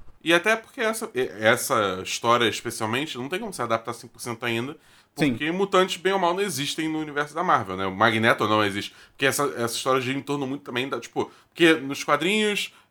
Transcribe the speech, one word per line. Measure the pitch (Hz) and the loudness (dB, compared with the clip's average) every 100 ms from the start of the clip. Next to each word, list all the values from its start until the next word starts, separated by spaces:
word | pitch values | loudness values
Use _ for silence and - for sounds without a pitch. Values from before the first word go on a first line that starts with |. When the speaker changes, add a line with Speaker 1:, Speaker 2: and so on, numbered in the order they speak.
Speaker 1:
É. | - - | -20 -6
E | 156 | 2
até | 170 208 | 2 4
porque | 220 - - | -2 -4 -4
essa, | 220 220 - | -4 -4 -6
e-, | 123 127 101 | -4 -4 2
essa | 110 120 - 120 101 92 | 4 4 2 2 2 -2
história, | 92 - 120 120 113 | -6 -2 2 4 4
especialmente, | 104 120 - 110 123 156 123 | 0 -6 -4 -4 -2 -4 -8
não | 135 | -8
tem | 185 | -8
como | 226 | -8
se | - | -6
adaptar | 120 113 - | -2 -2 -4
cem | - 123 | -12 -14
por | - | -14
cento | 123 113 | -10 -6
ainda, | 120 113 131 160 _ _ _ - | -4 -4 -4 -10 _ _ _ -2
Speaker 2:
Sim. | 147 | 0
Speaker 1:
porque | 120 151 | 0 -2
mutantes, | 185 196 185 185 - | -2 2 2 2 0
bem | 170 | -2
ou | 196 | 0
mal, | 175 | 0
não | 185 | 0
existem | 202 131 143 - 160 | -2 -4 -6 -4 -4
no | 156 | -4
universo | 151 143 147 | -4 -4 -4
da | 151 | -2
Marvel, | 180 143 95 92 | 2 2 2 -4
né? | 95 | -2
O | 92 | 4
Magneto | 113 110 117 143 107 | 4 6 4 4 4
não | 107 | 4
existe. | 104 98 95 - - | 2 0 -8 -12 -18
Porque | - | -2
essa, | 139 127 143 85 | 0 0 -2 -2
essa | 117 | -4
história | - 135 131 | -2 0 0
gira | 123 139 | 0 -4
em | |
torno | 131 143 131 | -4 -4 -4
muito | 139 | -8
também | - 123 135 | -8 -6 -4
da, | 127 | -6
tipo, | - - - - _ | -6 -6 -6 -8 _
porque | - 165 | 4 4
nos | 160 135 139 | 4 0 -6
quadrinhos, | - 147 170 214 214 202 - - _ | 0 0 2 2 2 0 -6 -12 _